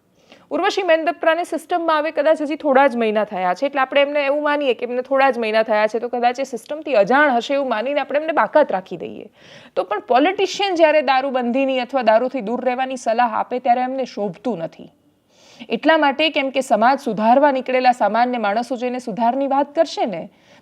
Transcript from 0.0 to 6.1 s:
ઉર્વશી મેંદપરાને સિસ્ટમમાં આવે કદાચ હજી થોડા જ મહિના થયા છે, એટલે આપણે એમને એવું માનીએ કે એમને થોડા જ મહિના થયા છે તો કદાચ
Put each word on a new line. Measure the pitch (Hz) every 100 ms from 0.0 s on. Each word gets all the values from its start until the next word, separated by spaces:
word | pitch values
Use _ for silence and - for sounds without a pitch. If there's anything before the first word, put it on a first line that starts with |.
| _ _ _ - -
ઉર્વશી | 294 381 381
મેંદપરાને | 370 320 320 330 330 320
સિસ્ટમમાં | 349 320 - 349 330 311
આવે | 311
કદાચ | 311 285 311
હજી | 285 311
થોડા | 302 262 277
જ | 233
મહિના | 220 214
થયા | 202 185 185
છે, | 180 277
એટલે | 277
આપણે | 262 285
એમને | 285 294 277
એવું | 294
માનીએ | 294 294 285
કે | 226 233
એમને | 247
થોડા | 254 269 269
જ | 233
મહિના | 220 220
થયા | 220 214 214
છે | 233
તો |
કદાચ | 240